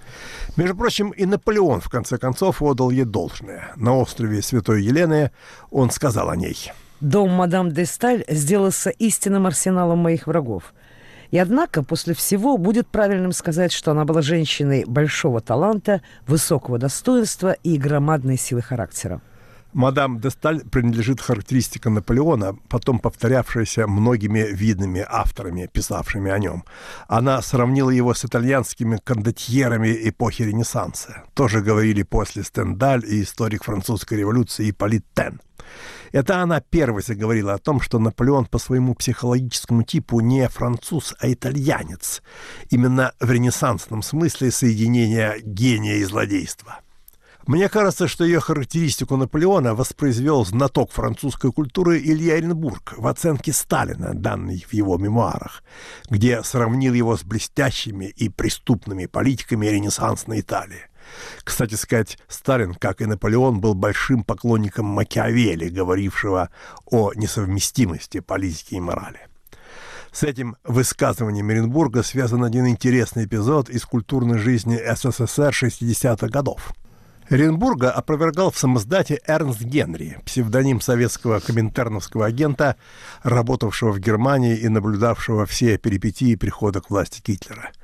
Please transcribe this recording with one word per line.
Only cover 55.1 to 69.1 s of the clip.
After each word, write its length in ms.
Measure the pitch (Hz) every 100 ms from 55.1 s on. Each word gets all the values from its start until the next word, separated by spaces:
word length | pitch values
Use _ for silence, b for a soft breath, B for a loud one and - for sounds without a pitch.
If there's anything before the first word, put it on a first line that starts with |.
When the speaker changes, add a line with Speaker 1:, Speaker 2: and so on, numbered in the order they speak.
| 113 98 - - - B B B B B
Speaker 1:
где 340 | 107 120 120
сравнил 500 | 104 127 117 123 131
его 220 | 120 117 110
с 80 |
блестящими 840 | 87 107 - - 139 - - 101 95
и 220 | - 110
преступными 800 | - - - - 117 - 95 87
политиками 600 | - 113 127 - 113 107
ренессансной 760 | 104 101 - 107 104 - 110
Италии. 480 | - 101 - - - B B B B B -
Кстати 300 | - 120 107
сказать, 420 | - 120 110 - b
Сталин, 460 | - - 131 95
как 260 | 90 101 95
и 60 | 107
Наполеон, 560 | 107 107 113 131 110
был 140 | 110 98
большим 500 | 104 101 - 131 -
поклонником 600 | 101 117 113 104 - 104
Макиавелли, 840 | 98 107 - 113 117 113 82 85
говорившего 800 | 90 92 95 98 - 104 92 87 B B B -
о 280 | 120 101 107
несовместимости 1040 | 107 - 98 98 - - 110 80 - -
политики 560 | - 95 95 80 - 98
и 60 |
морали. 400 | 87 87 -